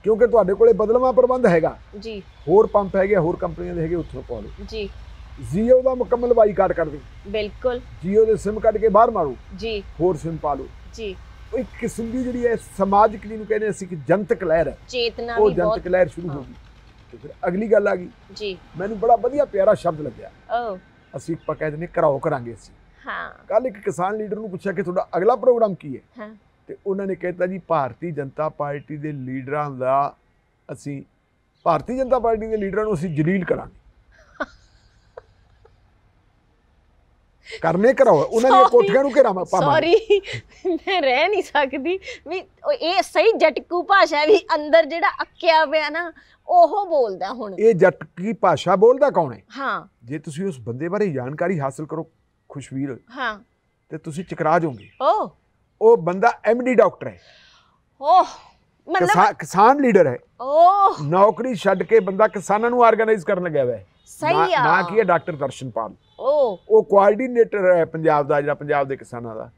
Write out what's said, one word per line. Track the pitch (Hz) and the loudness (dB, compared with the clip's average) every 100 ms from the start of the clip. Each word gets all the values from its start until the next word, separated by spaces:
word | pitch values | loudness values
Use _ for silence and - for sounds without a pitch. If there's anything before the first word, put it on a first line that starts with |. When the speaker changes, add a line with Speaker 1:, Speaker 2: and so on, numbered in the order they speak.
Speaker 1:
ਕਿਉਂਕਿ | 196 214 240 | 0 2 4
ਤੁਹਾਡੇ | 220 190 | 4 2
ਕੋਲੇ | 196 226 | 4 4
ਬਦਲਵਾਂ | 220 214 247 262 | 4 2 2 2
ਪ੍ਰਬੰਧ | 247 247 254 233 | 2 2 2 2
ਹੈਗਾ। | 170 156 117 - 208 | 2 0 -6 -18 -16
Speaker 2:
ਜੀ। | 220 208 | -14 -14
Speaker 1:
ਹੋਰ | - - 143 190 214 | -16 -14 2 4 4
ਪੰਪ | 208 196 196 | 0 0 -2
ਹੈਗੇ | 196 202 | 2 2
ਆ, | |
ਹੋਰ | 160 175 | 0 -4
ਕੰਪਨੀਆਂ | 175 160 175 175 | -6 -8 -10 -6
ਦੇ | |
ਹੈਗੇ, | 160 175 | -4 -6
ਉੱਥੋਂ | 156 131 131 | -8 -14 -12
ਪਾ | 117 | -12
ਲਓ। | 101 - 202 | -12 -16 -14
Speaker 2:
ਜੀ। | 220 202 - - - - - 117 160 | -10 -12 -14 -20 -20 -20 -16 -6 -2
Speaker 1:
Jio | 233 254 | 4 4
ਦਾ | 254 254 | 4 -2
ਮੁਕੰਮਲ | 202 240 247 | -2 -2 2
ਬਾਈਕਾਟ | 233 208 190 185 | 4 4 2 0
ਕਰ | - 160 | 0 -4
ਦਿਓ। | 143 - - 202 | -6 -16 -20 -8
Speaker 2:
ਬਿਲਕੁਲ। | 214 208 - 254 247 | -6 -6 -6 -6 -6
Speaker 1:
Jio | - - 170 208 220 | -12 -10 0 2 4
ਦੇ | 214 | 2
ਸਿਮ | 196 214 | -2 0
ਕੱਢ | 226 208 | 0 2
ਕੇ | 220 | 2
ਬਾਹਰ | 196 233 | 4 4
ਮਾਰੋ। | 208 151 120 - 190 | 2 -4 -6 -16 -12
Speaker 2:
ਜੀ। | 226 214 | -8 -8
Speaker 1:
ਹੋਰ | - - 175 156 | -10 -2 -2 -2
ਸਿਮ | 156 160 | -6 -6
ਪਾ | - | -6
ਲਓ। | 139 - - - | -6 -8 -18 -20
Speaker 2:
ਜੀ। | - 214 185 - - - | -12 -12 -12 -18 -20 -8
Speaker 1:
ਉਹ | 247 | -8
ਇੱਕ | 233 - | -8 -8
ਕਿਸਮ | 233 - 233 | -8 -6 -6
ਦੀ | 254 | -6
ਜਿਹੜੀ | 247 240 233 | -6 -2 -2
ਹੈ | 226 | -2
ਸਮਾਜਿਕ, | - - 190 202 220 208 208 | -6 -4 0 4 2 0 -12
ਜਿਹਨੂੰ | 220 202 | -14 -6
ਕਹਿੰਦੇ | 214 214 | -4 -4
ਅਸੀਂ, | - 185 | -6 -10
ਕਿ | 160 123 | -10 -2
ਜਨਤਕ | 196 208 202 | -2 0 -4
ਲਹਿਰ | 175 165 143 | 0 0 -2
ਹੈ, | - - | -8 -10
Speaker 2:
ਚੇਤਨਾ | 254 233 220 233 208 | -6 -6 -6 -6 0
Speaker 1:
ਉਹ | 214 | 2
Speaker 2:
ਵੀ | 175 | 2
ਬਹੁਤ | 208 220 | -2 -2
Speaker 1:
ਜਨਤਕ | 175 | -2
ਲਹਿਰ | 180 175 | 0 0
ਸ਼ੁਰੂ | 170 165 | -2 -10
ਹੋ | |
Speaker 2:
ਹਾਂ। | 139 | -10
Speaker 1:
ਗਈ। | 127 120 - - - _ - | -14 -20 -20 -20 -20 _ -20
ਤੇ | 120 | -20
ਫਿਰ | 147 - 180 | -20 -8 -4
ਅਗਲੀ | 185 220 | -4 2
ਗੱਲ | 208 202 | 2 2
ਆ | 190 | -4
ਗਈ, | 180 - - 190 | -8 -18 -20 -12
Speaker 2:
ਜੀ। | 208 180 - 147 | -10 -10 -16 -10
Speaker 1:
ਮੈਨੂੰ | 196 220 | -8 -4
ਬੜਾ | 226 226 | 2 2
ਵਧੀਆ | 240 285 277 | 2 0 -2
ਪਿਆਰਾ | 202 220 | 2 2
ਸ਼ਬਦ | 202 170 156 | 2 -2 -4
ਲੱਗਿਆ। | 147 107 - _ - 233 | -10 -12 -20 _ -8 -6
Speaker 2:
ਓ। | 233 185 _ _ _ 147 | -6 -12 _ _ _ -16
Speaker 1:
ਅਸੀਂ, | - 165 | -10 -8
ਆਪਾਂ | - 151 | -8 -6
ਕਹਿ | 156 | -6
ਦਿੰਦੇ, | 151 170 | -8 -8
ਘਰਾਓ | - 160 135 | 0 0 0
ਕਰਾਂਗੇ | 165 143 120 | -4 -6 -8
ਅਸੀਂ। | 113 - _ _ _ 269 | -16 -20 _ _ _ -12
Speaker 2:
ਹਾਂ। | 190 170 - - | -10 -12 -16 -2
Speaker 1:
ਕੱਲ੍ਹ | 208 254 | -2 -2
ਇੱਕ | 196 | -6
ਕਿਸਾਨ | 202 165 185 214 | -8 -4 -6 -6
ਲੀਡਰ | 208 208 | -8 -10
ਨੂੰ | 220 | -10
ਪੁੱਛਿਆ | 180 202 | -10 -8
ਕਿ | 180 | -6
ਤੁਹਾਡਾ | 180 185 - 175 | -6 -6 -4 -2
ਅਗਲਾ | 196 247 | 0 2
ਪ੍ਰੋਗਰਾਮ | 254 240 214 | 2 2 0
ਕੀ | 180 156 117 | -2 -12 -14
ਹੈ? | _ 247 | _ -20
Speaker 2:
ਹਾਂ। | 214 214 _ _ - | -20 -20 _ _ -20
Speaker 1:
ਤੇ | 202 202 | -12 -8
ਉਹਨਾਂ | 196 196 | -6 -6
ਨੇ | 185 | -6
ਕਹਿਤਾ, | 180 180 180 | -8 -6 -6
"ਜੀ, | 190 - | -6 -4
ਭਾਰਤੀ | 160 131 - 170 | -2 -2 -8 -10
ਜਨਤਾ | 147 135 135 156 | -8 -10 -8 -8
ਪਾਰਟੀ | - 147 143 143 156 | -6 -8 -8 -12 -12
ਦੇ | 151 | -10
ਲੀਡਰਾਂ | 143 127 131 131 151 147 | -10 -10 -10 -6 -6 -6
ਦਾ | 131 127 135 143 - _ _ _ _ - | -6 0 0 -2 -8 _ _ _ _ -18
ਅਸੀਂ, | 147 143 139 - _ _ _ _ _ | -14 -12 -12 -14 _ _ _ _ _
ਭਾਰਤੀ | - 156 - 254 | -2 -2 -4 -6
ਜਨਤਾ | 254 254 | -2 0
ਪਾਰਟੀ | 226 220 220 | 0 -2 -4
ਦੇ | 220 | -6
ਲੀਡਰਾਂ | 196 196 | -4 -4
ਨੂੰ | 220 | -4
ਅਸੀਂ | 180 180 151 | -4 -4 -2
ਜਲੀਲ | 156 196 170 | 0 -2 0
ਕਰਾਂਗੇ।" | 123 95 _ _ _ _ _ _ _ | -2 -2 _ _ _ _ _ _ _
Speaker 2:
<laughs> | - _ _ _ _ _ _ - _ _ _ _ _ _ _ _ _ _ _ _ _ _ _ _ _ _ _ _ _ _ - - | -14 _ _ _ _ _ _ -20 _ _ _ _ _ _ _ _ _ _ _ _ _ _ _ _ _ _ _ _ _ _ -20 -6
Speaker 1:
ਕਰਨੇ | 139 175 226 | -4 2 2
ਘਰਾਓ, | 269 247 160 | 4 4 4
ਉਹਨਾਂ | - 226 254 | 2 2 4
ਦੀਆਂ | |
Speaker 2:
Sorry। | 381 - | 6 6
Speaker 1:
ਕੋਠੀਆਂ | 240 196 233 | 6 4 2
ਨੂੰ | 285 | 2
ਘੇਰਾ | 262 240 | 4 2
ਮਾ-, | 190 | 2
ਪਾਵਾਂਗੇ। | 170 180 175 311 320 | -2 0 2 2 4
Speaker 2:
Sorry, | 440 - 403 - - _ _ 370 320 | 2 2 0 0 -14 _ _ -6 -4
<laughs> | - | -2
ਮੈਂ | 370 | -2
ਰਹਿ | 269 247 349 | 0 0 0
ਨਹੀਂ | 403 | -2
ਸਕਦੀ | - 294 269 277 277 381 - - - | -2 -2 -2 -4 -6 -6 -8 -18 -10
ਵੀ | 359 - _ - | -10 -12 _ -6
ਉਹ, | |
ਇਹ | 277 330 381 | -2 0 -2
ਸਹੀ | - 339 392 | -2 2 2
ਜਟਕੂ | 359 320 - - 349 | 4 2 0 -6 -6
ਭਾਸ਼ਾ | 311 392 320 302 | 2 4 4 2
ਹੈ | 302 | 4
ਵੀ | 392 - 311 | 2 2 -4
ਅੰਦਰ | 302 330 311 | 2 2 2
ਜਿਹੜਾ | 330 381 - | -2 -4 -4
ਅੱਕਿਆ | 311 _ 339 320 302 | -12 _ 2 2 2
ਪਿਆ | 311 302 | 0 -2
ਨਾ, | 311 349 - _ _ - | -6 -8 -12 _ _ 2
ਉਹ | 349 320 403 392 | 4 6 4 0
ਬੋਲਦਾ | 311 226 185 185 | 0 0 -2 -8
ਹੁਣ। | 240 214 185 | -8 -10 2
Speaker 1:
ਇਹ | 220 | 2
ਜਟਕੀ | 185 180 - - - 196 | 6 4 2 -18 -10 -10
ਭਾਸ਼ਾ | - 190 151 170 190 | 0 0 2 0 4
ਬੋਲਦਾ | 220 262 285 | 4 4 2
ਕੌਣ | 185 156 | 0 -2
ਹੈ? | - _ 269 | -6 _ -8
Speaker 2:
ਹਾਂ। | 262 190 - _ | -6 -6 -10 _
Speaker 1:
ਜੇ | 117 151 | -12 -12
ਤੁਸੀਂ | 156 143 190 | -10 -8 -8
ਉਸ | 135 | -8
ਬੰਦੇ | 113 123 170 | -12 -8 -6
ਬਾਰੇ | 202 202 | -4 -4
ਜਾਣਕਾਰੀ | 131 123 151 175 180 | -4 -8 -4 -4 -2
ਹਾਸਲ | 139 - 156 | -4 -8 -10
ਕਰੋ, | 160 156 _ _ _ _ | -10 -12 _ _ _ _
ਖੁਸ਼ਵੀਰ, | 143 - 135 139 117 _ | -16 -12 -8 -8 -8 _
Speaker 2:
ਹਾਂ। | 254 247 208 _ _ _ _ _ | -10 -10 -10 _ _ _ _ _
Speaker 1:
ਤੇ | 160 | -16
ਤੁਸੀਂ | 165 151 180 | -12 -12 -12
ਚਕਰਾ | 165 156 170 | -4 0 2
ਜਾਓਗੇ। | 160 113 98 _ | 0 -8 -18 _
Speaker 2:
ਓ। | 269 427 240 _ _ _ _ _ | -2 0 -4 _ _ _ _ _
Speaker 1:
ਉਹ | 220 233 | 4 4
ਬੰਦਾ | 170 190 233 - | 2 0 0 0
ਐਮ | 208 240 | -2 0
ਡੀ | 254 | 2
ਡਾਕਟਰ | 233 196 - 127 | 4 4 0 -14
ਹੈ। | 92 _ _ _ _ _ _ _ _ | -14 _ _ _ _ _ _ _ _
Speaker 2:
ਓਹ, | 285 370 - - - _ _ _ - | 2 2 2 -6 -20 _ _ _ -4
ਮਤਲਬ | 370 359 | 0 2
Speaker 1:
ਕਿਸਾ-, | 180 202 175 | 4 2 0
ਕਿਸਾਨ | 156 180 220 277 | -6 4 4 6
ਲੀਡਰ | 262 196 147 | 4 4 4
ਹੈ। | 123 _ _ | 0 _ _
Speaker 2:
ਓਹ। | 254 302 349 403 392 370 | -2 4 6 6 2 2
Speaker 1:
ਨੌਕਰੀ | 147 180 208 202 254 208 | -2 2 2 2 -6 -2
ਛੱਡ | 196 190 | -2 0
ਕੇ | 180 220 | 2 2
ਬੰਦਾ | 190 190 214 | 2 0 0
ਕਿਸਾਨਾਂ | 214 175 208 233 | 0 -4 -2 0
ਨੂੰ | 247 233 | 4 4
ਆਰਗੇਨਾਈਜ਼ | 220 220 220 160 | 4 0 0 -2
ਕਰਨ | 190 | -4
ਲੱਗਿਆ | 180 147 | -2 -2
ਹੋਇਆ | 123 110 | -2 -4
ਹੈ। | - _ _ | -12 _ _
Speaker 2:
ਸਹੀ | - 311 | -6 -2
Speaker 1:
ਨਾ-, | 339 | 2
Speaker 2:
ਆ। | 349 311 | 2 2
Speaker 1:
ਨਾਂ | 240 180 | 2 2
ਕੀ | 175 208 | 2 0
ਹੈ? | |
ਡਾਕਟਰ | 196 170 - 151 | 2 0 0 -6
ਦਰਸ਼ਨਪਾਲ। | 139 - 131 113 107 - _ - | -8 -8 -10 -8 -8 -12 _ -6
Speaker 2:
ਓਹ। | 240 294 247 180 - | -2 0 0 -4 2
Speaker 1:
ਉਹ | 214 | 2
ਕੋਆਰਡੀਨੇਟਰ | 196 196 196 208 262 240 226 208 185 | 6 4 6 2 -2 2 2 2 2
ਹੈ | 180 160 | 4 2
ਪੰਜਾਬ | 160 160 147 139 | 0 2 2 2
ਦਾ, | 147 | 0
ਜਿਹੜਾ | 143 | 0
ਪੰਜਾਬ | 143 147 147 139 | -6 -2 -2 -2
ਦੇ | 131 | -6
ਕਿਸਾਨਾਂ | 113 120 117 110 | -10 -14 -12 -12
ਦਾ | 120 | -16